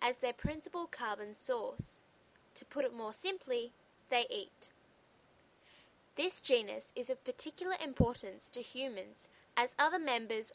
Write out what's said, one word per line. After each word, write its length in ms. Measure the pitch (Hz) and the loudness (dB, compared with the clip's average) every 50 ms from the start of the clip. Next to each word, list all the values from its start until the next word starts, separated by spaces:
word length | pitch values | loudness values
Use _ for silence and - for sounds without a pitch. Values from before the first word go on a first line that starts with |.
| - | 2
as 160 | 247 254 - | 2 2 2
their 140 | - 247 240 | 0 0 0
principal 540 | - - - 311 311 - 311 - 349 339 | 2 0 -2 -2 -2 -6 -6 -4 -4 -4
carbon 480 | - - - 240 220 208 208 208 208 214 | -4 -4 -4 -2 -2 -2 -2 -4 -8 -8
source. 680 | - - - 254 233 202 208 - - - - - - - _ - - - _ - - _ _ - | -6 -2 0 0 0 0 -2 -4 -4 -6 -8 -8 -14 -16 _ -20 -20 -20 _ -20 -20 _ _ -16
To 80 | - - | -16 -14
put 200 | - - 277 277 | -6 0 2 2
it 100 | 247 233 | 2 0
more 180 | 233 226 214 214 | -2 -6 -4 -4
simply, 600 | - - 370 381 370 - 262 247 240 233 240 - - - _ _ _ _ - | -2 0 0 -2 -2 -2 0 0 0 0 -2 -8 -14 -20 _ _ _ _ 2
they 160 | 254 240 233 - | 2 2 2 2
eat. 420 | - 214 - - _ - - - - _ - - - _ - - - - - - - - - - _ - - - - - - - - _ _ _ - | -2 -6 -6 -6 _ -20 -20 -20 -20 _ -20 -20 -20 _ -20 -20 -20 -20 -20 -20 -20 -20 -20 -20 _ -20 -20 -20 -20 -20 -20 -20 -20 _ _ _ -4
This 240 | - 311 370 - - | 0 0 0 0 0
genus 520 | - - 269 240 220 202 214 226 - - - | 2 4 4 4 4 2 -6 -6 -8 -8 -6
is 160 | 240 247 - | -4 -2 -2
of 140 | 262 247 - | -2 -2 -2
particular 500 | - 247 - - 311 - - 359 370 370 - - | -6 -6 -6 -6 -10 -8 -6 -2 -2 -2 -2 -2
importance 640 | 294 254 - 247 233 247 - - 196 185 226 - - | -2 6 6 6 6 4 -2 -8 -10 -10 -10 -12 -10
to 100 | - 247 | -8 -8
humans, 680 | 240 - - 254 269 269 233 196 190 208 - - - - - - - - - | -8 -8 -4 -4 -4 -4 -4 -6 -8 -10 -12 -16 -18 -18 -20 -20 -14 -4 2
as 200 | - 240 240 - - | 2 2 2 4 6
other 200 | 285 320 330 370 | 6 6 6 4
members 520 | 320 285 247 233 226 214 226 220 226 - | 2 4 2 2 2 0 -2 -2 -2 -4